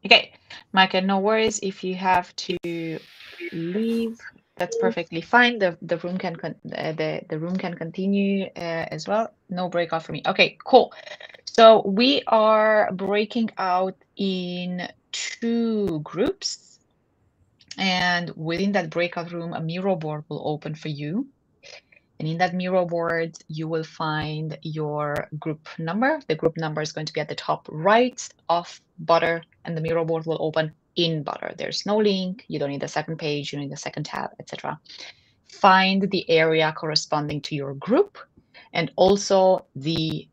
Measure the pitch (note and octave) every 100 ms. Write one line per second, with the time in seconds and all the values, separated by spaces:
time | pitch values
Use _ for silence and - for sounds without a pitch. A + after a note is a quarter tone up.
0 | G3 A#3 - - _ - - F#3+ F#3 F#3+
1 | F#3+ G3 G3 A3 A3 G#3+ G3 G3 F#3 F#3
2 | F#3 F3+ F3+ - - F3 F3 E3+ E3 D#3
3 | - - - - F4 E3 E3 F#3+ A3+ A3+
4 | A3+ A3+ - _ _ - F3+ - F#3+ -
5 | E3+ E3 - A#3+ A#3+ A#3+ F#3 E3 E3+ E3+
6 | F3 F#3 F#3 E3+ E3 - - - D3+ D#3+
7 | D#3 D#3 - D#3+ E3+ F#3 F#3 F3 E3 E3
8 | F#3+ G3+ G3 G3 F#3+ - E3+ E3 E3 D#3
9 | D#3 G#3 A3+ _ _ F3+ F3+ F3 E3+ E3
10 | - D#3 - G3 E3+ - - B3+ - -
11 | - - - - - - A3+ A3 G3 G3
12 | B3 C#4+ - A3 G#3+ A3 G#3+ G#3+ - F#3
13 | F#3+ G#3 G#3+ B3 A3 - F#3 F3+ F#3+ F#3+
14 | _ - G3 F#3 F3+ F3+ F3+ F3+ F3 -
15 | _ - - - A#3 A#3 A3+ G#3+ G3+ D#3
16 | D3+ D#3+ C4+ G4 - - _ _ _ _
17 | _ _ _ _ _ _ _ - F#3+ F3+
18 | F3+ F3 E3+ - D#3+ E3+ G3 G3+ E3 E3+
19 | F3 F3+ E3+ E3+ E3+ - D#3+ F3 G3 F3+
20 | D#3 D3+ D3+ D3 - D3+ - D#3 D#3 C#3+
21 | D3 F#3+ C#4 _ _ _ - - _ _
22 | _ _ D#3 E3 F3+ F3+ F3+ F#3 F3 E3+
23 | E3 E3 E3 D#3+ _ D#3 D#3+ E3 D#3+ -
24 | D#3+ D3+ D3+ D#3 D#3 D3+ E3 D#3 D3+ D3
25 | D3 D3 - D3+ D#3+ D#3 - - D#3+ F#3+
26 | C4 D#4 - D#3 E3 D#3+ D#3+ D#3 D#3 -
27 | D#3 - D3 C3+ - D3+ - D3+ F3 A3
28 | B3+ - - _ _ E3+ F3 - _ -
29 | D#3+ E3 E3 E3 E3 _ - E3 D#3+ E3
30 | D#3+ D#3+ D#3+ D#3 D#3+ D#3+ D#3 - _ -
31 | E3+ D#3+ C#3 - G1+ - - - F#3+ G#3+
32 | G#3 F#3+ F#3 G3 - D3+ C#3+ C#3+ D3 -
33 | D3+ D#3+ D#3+ D3 C#3+ D3 C#3+ C#3+ C#3+ -
34 | D#3 C#3+ C3 - D3+ - C#3 D#3 _ -
35 | - - _ _ _ - G3+ F#3+ F#3+ F#3+
36 | G3 F#3 - E3 D#3+ D#3+ D#3 D#3+ D#3 D#3
37 | - D3+ D3 D3 - D3+ C#3 C#3 E3+ C4
38 | G#4 - - _ _ - - - D#3+ -
39 | F#3 G3+ - G3 F#3+ F#3 - C3+ C#3 D#3+
40 | D#3+ D3+ -